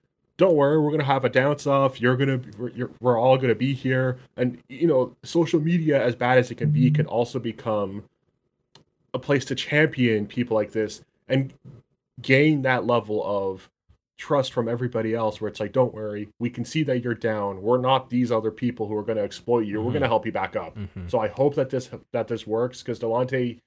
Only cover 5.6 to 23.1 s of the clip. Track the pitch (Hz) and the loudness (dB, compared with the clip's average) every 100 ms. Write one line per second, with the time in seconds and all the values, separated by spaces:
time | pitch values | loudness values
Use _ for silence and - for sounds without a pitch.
5.6 | 156 175 156 139 120 120 123 127 123 - | 2 0 2 2 0 0 4 4 4 0
6.6 | 151 151 127 - - 113 120 131 117 110 | 0 4 4 4 0 0 -2 -2 -6 -6
7.6 | 117 107 98 101 - _ _ _ _ _ | -4 -2 -2 -8 -14 _ _ _ _ _
8.6 | _ _ _ _ _ 127 - 139 - 127 | _ _ _ _ _ -8 0 0 0 -6
9.6 | - 147 156 131 120 107 104 - 120 110 | -2 2 2 2 2 2 -2 -4 -2 0
10.6 | 101 110 107 - _ _ - 135 135 - | 0 -2 -4 -6 _ _ -2 -2 -2 -10
11.6 | - - _ _ _ - 117 131 156 147 | -20 -20 _ _ _ -10 2 4 4 2
12.6 | 131 123 101 120 104 107 92 101 98 92 | 0 0 0 0 0 -4 -2 -2 -4 -6
13.6 | - _ _ _ _ - - 143 131 - | -14 _ _ _ _ -14 -2 0 0 -2
14.6 | 113 120 123 117 110 113 110 107 107 - | -2 -2 -4 -2 -2 -2 -2 -4 -8 -6
15.6 | 104 127 123 107 107 104 104 - 120 120 | -4 0 0 -2 -10 -8 -10 -6 -6 -6
16.6 | 120 160 139 127 120 113 113 107 101 95 | -6 -2 0 -2 -2 -2 -2 -2 -4 -4
17.6 | 101 127 123 123 123 123 120 113 110 107 | 0 2 2 0 0 -2 2 0 -2 -2
18.6 | 120 120 104 107 107 110 101 - - 120 | -4 -4 -4 -4 -4 -4 -4 -6 0 0
19.6 | 107 107 113 143 131 110 110 98 95 104 | 0 -2 -2 0 0 0 -2 -4 -4 -6
20.6 | 82 107 95 95 87 120 107 - 143 139 | -8 -12 -12 -12 -4 -2 -2 0 0 0
21.6 | 131 131 - - _ 120 110 113 - 110 | -2 -4 -8 -16 _ -6 -4 -6 -4 -2
22.6 | 123 - - 113 117 | -2 -6 -10 -6 -2